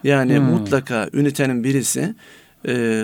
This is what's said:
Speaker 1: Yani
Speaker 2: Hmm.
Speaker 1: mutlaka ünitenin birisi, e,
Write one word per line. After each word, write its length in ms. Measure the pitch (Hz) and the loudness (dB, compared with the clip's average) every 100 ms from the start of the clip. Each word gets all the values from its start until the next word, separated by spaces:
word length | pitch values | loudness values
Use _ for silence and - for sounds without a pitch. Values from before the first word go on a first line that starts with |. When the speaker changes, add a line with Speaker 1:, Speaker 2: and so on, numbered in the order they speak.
Speaker 1:
Yani 340 | 135 139 127 143 | 2 2 2 4
Speaker 2:
Hmm. 60 | 135 | 4
Speaker 1:
mutlaka 640 | 117 104 135 135 120 101 | 2 0 -2 0 -4 -2
ünitenin 500 | 139 147 139 135 123 | 0 0 0 -2 0
birisi, 520 | 123 139 113 131 156 226 - - - _ - | 0 0 0 -2 -4 -6 -18 -20 -20 _ -4
e, 360 | 123 117 110 | -2 0 0